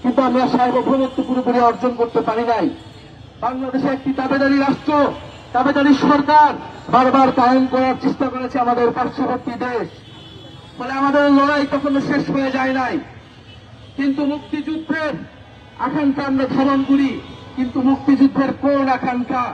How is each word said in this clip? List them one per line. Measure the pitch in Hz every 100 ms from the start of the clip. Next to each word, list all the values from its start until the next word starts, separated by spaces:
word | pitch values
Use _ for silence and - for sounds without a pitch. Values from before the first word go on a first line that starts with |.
কিন্তু | 247 247
আমরা | 254 240 247
সার্বভৌমত্ব | 247 247 254 233 269 262 - 262
পুরোপুরি | 254 247 240
অর্জন | 240 226 247 240
করতে | 233 233 226
পারি | 220
নাই। | 233 226 165 - - - - - - -
বাংলাদেশে | 226 254 262 262 277 269
একটি | 269
তাবেদারি | 269 262 269 277 277
রাষ্ট্র, | 277 269 - 294 285 - - - -
তাবেদারি | 240 254 285 277 269
সরকার | 277 285 285 302 294 247 - - -
বারবার | 233 254 262 262
কায়েম | 254 247 262 262
করার | 254 262 254
চেষ্টা | 269 - 262
করেছে | 254 254 262
আমাদের | 240 240 240 247
পার্শ্ববর্তী | 247 - 247 247 - 233
দেশ। | 247 240 - - - - - - - - -
ফলে | - 247
আমাদের | 269 277 285 285 277
লড়াই | 277 294 285
কখনো | 285 285 277
শেষ | 269 285 277
হয়ে | 277 269 262
যায় | 262
নাই। | 262 254 220 - - - - - - - - -
কিন্তু | - 277 269 285
মুক্তিযুদ্ধের | 294 - 302 294 311 - 320 311 202 - - - - - - 240
আকাঙ্ক্ষা | 285 285 277 277
আমরা | 269 262 269
ধারণ | 269 277 269
করি, | 277 277 220 - - -
কিন্তু | - 254 277
মুক্তিযুদ্ধের | 254 269 - 269 269 - 269 262
কোন | 277 277 269 254
আকাঙ্ক্ষা? | 254 247 247 254 240